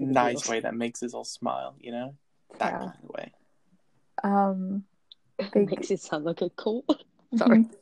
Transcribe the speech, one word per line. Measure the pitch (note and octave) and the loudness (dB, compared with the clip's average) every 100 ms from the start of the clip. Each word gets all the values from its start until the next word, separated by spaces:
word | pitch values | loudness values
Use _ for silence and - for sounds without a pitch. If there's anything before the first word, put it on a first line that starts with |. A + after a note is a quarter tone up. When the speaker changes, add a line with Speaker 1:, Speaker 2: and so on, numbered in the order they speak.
| C3+ | 0
Speaker 1:
the | |
Speaker 2:
nice | C3 A#2+ B2 | 4 4 0
Speaker 1:
girls. | - | -2
Speaker 2:
way | A2+ | -2
that | A2+ | -2
makes | A2+ A#2 - | -2 -4 -4
us | B2 | -8
all | A#2 | -8
smile, | A#2 - A#2+ C3 C3 C#3 | -12 -8 -6 -4 -6 -12
you | B2+ | -12
know? | A#2+ C3 C#3+ _ _ - - | -10 -10 -14 _ _ -16 -4
That | A2 | -4
Speaker 3:
Yeah. | - | -4
Speaker 2:
kind | - - | -8 -12
of | - | -14
way. | - - - _ _ _ _ _ _ _ - | -12 -12 -16 _ _ _ _ _ _ _ -4
Speaker 3:
Um, | G3+ G3+ G3 F#3+ F#3 G3 G3 _ _ | 0 2 2 0 -4 -6 -8 _ _
Speaker 1:
<laughs> | - _ - | -20 _ -8
It | G3+ | 0
Speaker 3:
big | G#3+ G3 | 2 2
Speaker 1:
makes | F#3 - | 0 -2
it | G3 | -4
sound | - D#3 | -4 -4
like | D#3 E3+ | -4 -4
a | F3 | -6
cult. | - - A#3 - | -4 -4 -2 0
<laughs> | D4+ - _ _ | -2 -6 _ _
Speaker 3:
Mm-hmm. | A3+ | 2
Speaker 1:
Sorry. | A3+ A3+ A3+ - | 8 8 6 0